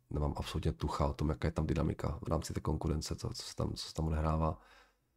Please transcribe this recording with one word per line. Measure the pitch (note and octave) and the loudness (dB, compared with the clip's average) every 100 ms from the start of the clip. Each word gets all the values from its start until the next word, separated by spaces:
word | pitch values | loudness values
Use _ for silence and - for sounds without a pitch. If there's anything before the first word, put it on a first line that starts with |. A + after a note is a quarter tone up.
| - | -6
nemám | D2 D2 C2+ | -2 0 -2
absolutně | - D#2+ E2 | -4 -2 0
tucha | D#2 D2+ - D2 | 0 0 2 2
o | |
tom, | D2 D2+ | 2 0
jaká | D2+ D#2+ | 2 0
je | |
tam | D#2+ D#2 | 0 2
dynamika | - D#2 - - D#2 | 2 2 0 -2 -2
v | - | 0
rámci | D#2+ - | 0 0
té | - | -4
konkurence, | E2 D#2 D#2 D#2 - E2+ | 0 0 2 0 -2 -4
co, | - | -4
co | - | -6
se | - - | -8 -4
tam, | D#2 | -2
co | - - | -4 -6
se | |
tam | - D#2+ | -2 0
odehrává. | D#2 D#2 D#2 D#2+ E2 - - - _ _ | 2 2 4 2 0 -8 -20 -20 _ _